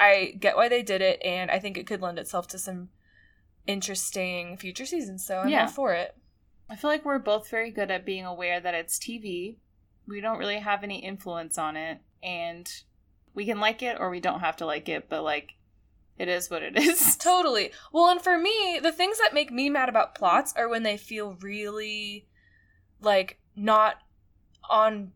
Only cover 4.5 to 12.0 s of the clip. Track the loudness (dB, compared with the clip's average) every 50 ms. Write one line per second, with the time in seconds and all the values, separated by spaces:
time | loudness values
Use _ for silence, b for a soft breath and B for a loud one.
4.5 | -12 -12 -12 -10 -10 -10 -10 -6 -6 -6 -6 -6 -10 -10 -8 -6 -4 -2 0 2
5.5 | 4 4 2 2 0 -2 0 0 0 0 -2 -6 -10 _ _ _ _ _ _ _
6.5 | _ _ _ -18 -14 -4 0 0 0 0 0 -2 -2 -2 2 0 0 0 0 -4
7.5 | -4 -4 -4 -4 -4 -4 -2 -2 -2 -4 -4 -6 -6 -6 -6 -8 -8 -4 -2 -2
8.5 | -2 -2 -2 -2 -4 -4 -4 -4 -6 -6 -6 -8 -10 -10 -8 -8 -6 -6 -8 -8
9.5 | -12 _ _ _ _ _ _ _ _ _ _ -12 -10 -6 -4 -4 -4 -2 -4 -4
10.5 | -4 -4 -2 -2 -2 -2 -2 -8 -10 -10 -10 -10 -12 -10 -10 -8 -8 -8 -8 -8
11.5 | -6 -4 -4 -4 -4 -6 -8 -8 -10 -12